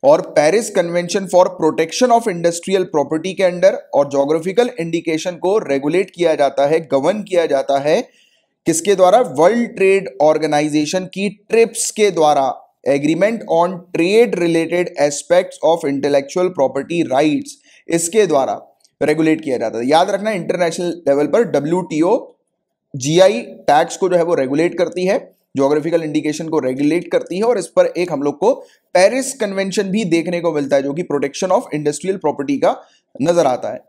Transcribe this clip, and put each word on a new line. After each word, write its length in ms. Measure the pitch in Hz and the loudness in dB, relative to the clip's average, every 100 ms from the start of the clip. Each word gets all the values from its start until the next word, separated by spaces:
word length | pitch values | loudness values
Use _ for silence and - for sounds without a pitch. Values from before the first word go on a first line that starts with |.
और 160 | 135 160 | 6 4
पेरिस 500 | 170 - 151 196 214 | 2 0 2 2 0
कन्वेंशन 560 | 196 170 175 175 202 190 | -4 -2 -2 -2 -6 0
for 180 | 180 | 4
protection 640 | 190 180 160 151 160 - 247 | 4 2 -2 0 -4 0 2
of 140 | 233 | 2
industrial 580 | 226 175 170 170 - 190 | 0 -2 -2 -2 -4 -2
property 540 | 185 156 143 156 185 | 0 -2 -2 -4 -6
के 80 | 180 | -2
अंदर, 320 | 185 170 185 - - | -2 4 2 2 -2
और 160 | 135 143 | 0 0
ज्योग्राफिकल 600 | 139 139 160 165 185 240 - | 0 0 0 0 0 0 -2
इंडिकेशन 500 | 165 165 165 156 185 | -6 -4 -4 -4 -4
को 280 | 175 175 214 | -4 -2 0
रेगुलेट 520 | 147 139 147 170 190 | 0 -2 0 -2 -2
किया 240 | - 170 | -2 0
जाता 320 | 151 139 135 143 | 2 0 2 2
है, 220 | 156 165 | 0 0
गवर्न 300 | 139 147 214 | 0 0 -2
किया 240 | 185 175 160 | -2 -2 0
जाता 320 | 139 135 139 | 0 0 0
है 300 | 143 180 254 _ _ _ _ _ - | 2 0 -2 _ _ _ _ _ -2
किसके 280 | 160 175 | -2 0
द्वारा? 260 | 196 180 220 | 4 6 6
वर्ल्ड 560 | 254 - 165 233 220 - | 2 2 2 2 -2 0
ट्रेड 420 | 190 196 185 - | 2 2 0 0
ऑर्गेनाइजेशन 840 | 151 156 151 147 151 151 151 185 | 2 2 0 0 0 -2 -2 -4
की 240 | 180 185 202 202 _ | -6 -6 -6 -6 _
ट्रिप्स 420 | 226 226 226 - | 2 2 0 -8
के 200 | - 208 | 0 0
द्वारा, 520 | 165 156 143 131 - - _ - | 4 2 4 0 -2 -12 _ -2
Agreement 500 | 139 147 165 196 233 - | 0 0 0 0 -2 -2
on 160 | 165 175 185 - 160 | 0 0 -2 -8 -2
Trade 380 | 170 214 233 | 2 4 2
Related 520 | 185 170 165 160 175 175 - | 2 0 0 0 -2 -4 0
Aspects 680 | 147 143 - 175 190 - 151 | -2 -2 0 0 0 -2 0
of 100 | 165 151 | 0 -2
Intellectual 560 | 139 143 143 139 180 185 | -4 0 0 -2 -2 -2
Property 600 | 180 131 131 135 170 160 | 0 -2 -2 -4 -4 0
Rights, 380 | 127 151 139 151 - _ - - | 2 2 0 -6 -16 _ -20 -4
इसके 380 | 170 165 214 202 | -4 0 0 2
द्वारा 520 | 147 123 101 - _ _ _ | 2 0 -4 -10 _ _ _
रेगुलेट 380 | 143 151 160 156 | -2 2 2 0
किया 140 | 147 120 | -2 -4
जाता 200 | 113 113 | -2 -4
है। 100 | 120 | 2
याद 220 | 156 190 | 2 2
रखना, 200 | 196 214 | -2 -4
इंटरनेशनल 720 | 202 156 175 175 170 175 - - | -6 -4 -2 -2 -2 -6 -4 0
लेवल 180 | 143 147 | 0 2
पर 160 | 185 | 0
डब्ल्यूटीओ 920 | 226 143 147 180 180 156 170 240 - _ _ _ _ _ _ 135 | 0 -2 -2 -4 -2 -2 0 0 -4 _ _ _ _ _ _ -8
जीआई 440 | 127 165 190 226 | -2 4 4 4
टैग्स 560 | - - - 147 170 - | -6 -8 2 2 2 -2
को 120 | 190 | 0
जो 80 | 180 | 2
है 60 | |
वो 120 | 170 | 2
रेगुलेट 440 | 165 131 147 175 180 | 0 0 0 0 0
करती 280 | 170 165 180 | -4 -2 -2
है, 260 | 208 - _ _ 135 | -2 -4 _ _ 0
ज्योग्राफिकल 460 | 139 151 156 165 | 2 2 0 -2
इंडिकेशन 460 | 156 151 151 151 165 | 0 -4 -4 -6 -4
को 100 | 156 | -2
रेगुलेट 540 | 131 127 147 165 175 | -2 -2 0 0 -2
करती 240 | 175 - 175 | -4 -4 -4
है, 60 | |
और 160 | 226 220 | -2 -2
इस 80 | - | -2
पर 200 | - 180 | 0 0
एक 260 | 160 175 | 0 -4
हम 100 | 147 | -2
लोग 160 | 143 143 | -4 0
को 160 | - - - _ _ | 0 0 -6 _ _
पेरिस 400 | 175 190 247 262 | 2 4 2 -6
कन्वेंशन 480 | - 202 190 190 185 | -6 -6 -4 -4 -2
भी 220 | 196 196 | -2 -2
देखने 360 | 208 165 165 175 | 0 0 0 -2
को 120 | 170 | -2
मिलता 240 | 151 143 143 | -2 0 0
है, 60 | |
जो 120 | 139 | 0
कि 80 | 139 | -6
protection 460 | 175 143 147 - 185 | -4 -4 -4 -4 0
of 140 | 190 254 151 | 0 -2 -4
industrial 340 | 147 147 190 | -4 -4 -6
property 420 | 196 151 143 139 139 | -4 -4 -4 -4 0
का 280 | 175 359 - _ _ - | 0 -2 -10 _ _ -4
नजर 240 | 151 170 147 | 0 2 2
आता 260 | 120 107 | 0 -6
है। 120 | 117 | -10